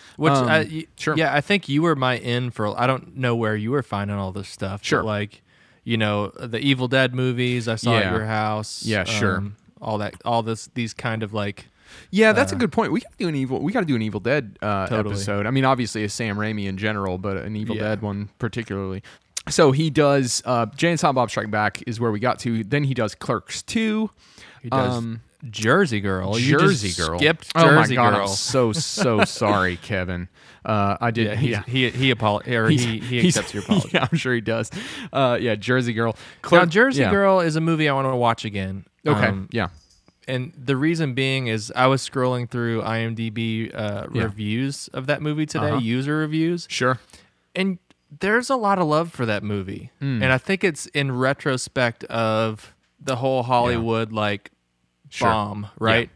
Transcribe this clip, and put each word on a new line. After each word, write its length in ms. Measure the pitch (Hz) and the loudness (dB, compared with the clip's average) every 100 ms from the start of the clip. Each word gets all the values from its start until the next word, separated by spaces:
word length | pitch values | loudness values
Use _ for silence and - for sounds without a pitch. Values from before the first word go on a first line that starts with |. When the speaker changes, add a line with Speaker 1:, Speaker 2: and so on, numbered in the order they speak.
| - - | -20 -2
Speaker 1:
Which, 160 | 156 | 2
Speaker 2:
Um, 140 | 139 123 | 4 4
Speaker 1:
I, 100 | 156 | 2
y-, 220 | 156 160 - - | 0 -6 -10 -8
Speaker 2:
sure. 200 | - 156 | -2 0
Speaker 1:
yeah, 160 | 156 | 2
I 60 | 143 | 2
think 280 | - 202 - | 2 0 2
you 140 | 143 | 2
were 140 | 170 143 | 2 2
my 220 | 131 123 | 2 0
in 320 | 120 120 123 | -2 -2 -2
for, 280 | - 104 101 | -2 -2 0
I 80 | 123 | 0
don't 300 | 131 - 131 | 0 -4 -4
know 180 | 127 | 0
where 220 | 117 110 107 | 0 0 0
you 140 | 107 | 0
were 120 | 139 | -2
finding 340 | 120 101 101 101 | -2 -4 -4 -4
all 140 | 95 | -4
this 160 | 95 95 | -6 -10
stuff. 360 | - 95 101 | -8 -8 -6
Speaker 2:
Sure. 160 | - 143 | -2 0
Speaker 1:
But, 60 | 110 | 0
like, 360 | 104 104 - _ _ _ _ | -2 -4 -10 _ _ _ _
you 120 | - 113 | -4 0
know, 320 | 107 104 101 - | 2 0 -2 -6
the 200 | 123 110 | -8 -2
Evil 300 | 143 131 127 | 0 2 2
Dead 260 | 131 127 | 2 2
movies 520 | 127 127 120 123 123 113 | 2 -2 0 0 -2 -2
I 80 | 113 | -2
saw 160 | 120 113 | 2 2
Speaker 2:
Yeah. 120 | 95 | 2
Speaker 1:
at 20 | |
your 140 | 98 110 | 0 0
house. 580 | 110 107 107 107 - | -2 -2 -2 -6 -8
Speaker 2:
Yeah, 200 | 113 104 | -2 -2
sure. 340 | 92 110 101 90 | 0 0 0 0
Speaker 1:
Um, 180 | 101 104 _ _ | -4 -10 _ _
all 160 | - 104 | -6 -4
that, 160 | 104 - - | -4 -6 -2
all 160 | 117 | 0
this, 260 | 110 113 - | 0 -4 -6
these 180 | 131 113 | -6 -6
kind 300 | - 120 110 | -6 -4 -4
of, 100 | 107 | -4
like, 360 | 107 104 - - _ - - - | -4 -6 -8 -16 _ -20 -20 -4
Speaker 2:
Yeah, 240 | 190 220 | 2 4
that's 180 | 220 285 | 4 2
a 40 | 262 | 0
Speaker 1:
uh, 20 | |
Speaker 2:
good 140 | 220 | 0
point. 200 | - 190 | 0 0
We 80 | 165 | -2
gotta 140 | - - | -4 -4
do 120 | 185 | -2
an 60 | |
Evil, 260 | 147 131 120 | -2 -2 -2
we 120 | 147 | -2
gotta 140 | 233 175 | 0 0
do 100 | 120 | 0
an 60 | |
Evil 180 | 110 101 | 0 -2
Dead, 380 | 104 147 110 - | 0 0 -2 -6
uh, 260 | 104 101 95 | -2 -2 0
Speaker 1:
Totally. 260 | 113 104 | -2 -2
Speaker 2:
episode. 320 | 101 101 101 104 | -4 -2 -2 0
I 40 | |
mean, 140 | 135 | 2
obviously 400 | 131 131 113 110 | 2 2 0 -2
a 40 | 104 | -4
Sam 260 | - 113 104 | -2 -4 -2
Raimi 300 | 107 107 98 | -2 -4 -4
in 100 | 95 | -4
general, 400 | 107 107 98 92 | -2 -2 -2 -4
but 220 | 98 95 | -4 -6
an 180 | 104 107 | -6 -6
Evil 200 | 113 107 | -6 -4
Speaker 1:
Yeah. 60 | |
Speaker 2:
Dead 180 | 104 104 | -2 -2
one 260 | 107 101 101 - | -4 -6 -8 -8
particularly. 640 | 117 - 113 98 95 95 - - _ - - | -6 -6 -6 -6 -6 -8 -12 -20 _ -14 -2
So 240 | - 151 | 4 6
he 160 | 135 160 | 4 2
does, 540 | 151 143 143 123 - | 2 4 4 2 -2
uh, 220 | - 120 110 - | -2 0 -2 0
Jay 140 | 170 | 0
and 100 | 165 | 2
Silent 140 | 160 | 2
Bob 160 | 131 117 | 2 0
Strike 200 | - 107 | -2 -2
Back 320 | 107 104 - - | 0 0 -2 -6
is 120 | 110 | -2
where 120 | 117 | -2
we 100 | 104 | 0
got 180 | 123 - | 0 -2
to. 220 | 117 113 | -2 -2
Then 220 | 104 143 | 0 0
he 80 | 139 | 0
does 220 | 123 107 | 0 -2
Clerks 480 | - - 117 - - | -4 -4 -4 -4 -10
two. 480 | - 233 220 214 220 - _ - - - | -4 -2 0 0 -4 -8 _ -20 -20 -16
Speaker 1:
He 60 | 120 | -4
does 300 | 135 127 120 | 0 0 -2
Speaker 2:
Um, 240 | 117 113 - _ 127 | -4 -8 -12 _ -14
Speaker 1:
Jersey 520 | 107 110 165 175 107 | -2 2 4 4 0
Girl. 360 | 98 92 92 113 | -2 -2 -2 0
You 200 | 131 151 | 2 6
Speaker 2:
Jersey 300 | 190 160 101 | 6 4 0
Speaker 1:
just 100 | 85 | -2
Speaker 2:
Girl. 200 | 80 85 | -2 2
Speaker 1:
skipped 340 | 151 160 - | 2 2 -2
Speaker 2:
Oh 100 | 165 | 4
my 180 | 160 147 | 6 8
Speaker 1:
Jersey 120 | 107 | 6
Speaker 2:
God, 200 | 120 104 | 4 4
Speaker 1:
Girl. 140 | 101 101 | 2 0
Speaker 2:
I'm 80 | 98 | -4
so, 360 | - 131 117 | 0 2 2
so 520 | 131 - - 139 107 | 2 -2 0 2 4
Speaker 1:
<laughs> 0 | |
Speaker 2:
sorry, 540 | 214 - 107 101 92 87 | 2 0 2 2 2 -2
Kevin. 480 | - 101 92 90 90 _ - - - | -4 -4 -4 -6 -8 _ -20 -12 -4
Uh, 320 | 107 101 98 | 0 0 0
I 100 | 117 | -2
did. 160 | 113 107 | 0 0
Speaker 1:
Yeah, 60 | 110 | 0
he's, 140 | 120 | -2
Speaker 2:
Yeah. 120 | 107 104 | -2 -2
Speaker 1:
he, 240 | 131 123 | 0 0
he 220 | 123 135 | 2 2
apolo-, 320 | 113 107 104 - | 2 2 0 0
or 220 | 117 110 | 0 4
Speaker 2:
He's, 160 | 147 | 4
Speaker 1:
he, 140 | 120 113 | 2 -2
he 240 | 120 123 | -4 2
Speaker 2:
he's, 160 | 180 113 | 4 2
Speaker 1:
accepts 160 | - | -2
your 80 | 104 | -6
apology. 260 | - 196 - | 0 0 0
Speaker 2:
<laughs> 40 | |
Yeah, 120 | 170 127 | -2 0
I'm 60 | 165 | 0
sure 160 | 127 | 0
he 80 | 120 | -2
does. 280 | 110 113 113 185 254 - 214 | 0 -2 -4 -8 -12 -12 -6
Uh, 240 | 135 127 120 | 0 2 2
yeah, 140 | 120 | 0
Jersey 400 | 104 104 127 120 | -2 0 0 0
Girl. 180 | 113 117 | 0 -2
Speaker 1:
Now, 60 | - - - | -4 -10 -16
Speaker 2:
Clerk-, 260 | - 175 175 | 4 6 6
Speaker 1:
Jersey 320 | 180 262 247 | 6 4 4
Speaker 2:
yeah. 80 | 240 | 4
Speaker 1:
Girl 300 | 202 196 190 | 4 4 4
is 160 | 165 156 | 2 2
a 40 | |
movie 260 | 160 160 151 | 2 2 2
I 60 | |
wanna 200 | 135 135 127 | 2 0 2
watch 280 | 120 113 | 2 0
again. 400 | 113 101 95 98 - _ 151 | -2 -4 -6 -8 -12 _ 0
Speaker 2:
Okay, 220 | 147 117 | 2 2
Speaker 1:
Um, 200 | 98 95 | 0 -4
Speaker 2:
yeah. 160 | 113 92 - _ _ _ _ - | -4 -4 -6 _ _ _ _ -6
Speaker 1:
and 260 | 127 127 - | -6 -6 -8
the 140 | 127 135 | -2 0
reason 380 | 151 165 147 | 2 0 0
being 320 | 123 135 135 123 | 0 0 0 0
is 260 | 110 104 | -2 -4
I 120 | - 131 | 2 4
was 200 | 135 - | 4 0
scrolling 440 | 135 127 123 120 | -2 0 0 -4
through 320 | 123 117 113 | -4 -2 -2
I 160 | 101 113 | -2 -2
M 160 | 113 | -4
D 160 | 113 113 | -4 -6
B, 400 | 107 113 110 113 | -4 -2 -2 -4
uh, 380 | - 107 101 - | -6 -6 -6 -6
Speaker 2:
Yeah. 120 | 117 | -2
Speaker 1:
reviews 640 | 113 101 104 110 139 143 - | -2 -2 -4 -2 -2 -6 -10
of 180 | - 131 | -8 -4
that 160 | 147 | -2
movie 240 | 151 151 151 | -2 -2 -2
today, 240 | 156 151 | -2 -2
Speaker 2:
Uh-huh. 80 | 139 | 0
Speaker 1:
user 400 | 113 123 139 151 | 0 -2 0 -2
reviews. 480 | 156 160 165 175 - | -2 0 0 -2 -6
Speaker 2:
Sure. 300 | - 127 123 - - _ _ _ | -2 0 0 -6 -20 _ _ _
Speaker 1:
And 240 | 185 190 180 _ _ _ 147 | -4 -4 -4 _ _ _ -6
there's 280 | 190 226 247 | 0 0 2
a 60 | 262 | 0
lot 220 | 208 196 | 2 2
of 80 | 160 | 2
love 240 | 151 170 | 2 0
for 120 | - 117 | -2 -2
that 160 | 104 | -2
movie. 460 | 104 104 95 101 - - | -2 -4 -6 -8 -12 -8
Speaker 2:
Mm. 200 | 139 120 | -4 0
Speaker 1:
And 100 | 131 | 2
I 60 | 131 | 2
think 260 | - 190 | 0 -2
it's 220 | 190 147 - | 0 -2 -4
in 260 | 147 139 | -2 -2
retrospect 920 | 123 131 139 147 127 - - 120 - | 0 0 0 -2 -2 -4 0 0 -2
of 720 | - 117 113 110 110 107 - _ _ _ | -6 -2 0 2 0 -2 -12 _ _ _
the 180 | 135 123 | -6 -2
whole 260 | 131 131 | 0 0
Hollywood, 640 | 120 123 120 120 113 113 110 | 2 2 2 0 0 0 0
Speaker 2:
Yeah. 60 | 110 | -2
Speaker 1:
like, 320 | 104 104 - _ _ _ _ _ - | -2 -2 -8 _ _ _ _ _ -16
Speaker 2:
Sure. 180 | - 120 | -2 2
Speaker 1:
bomb, 340 | 110 104 104 | 2 0 -6
Speaker 2:
Yeah. 60 | 101 - | -10 -2
Speaker 1:
right? 320 | 110 117 117 | 2 4 2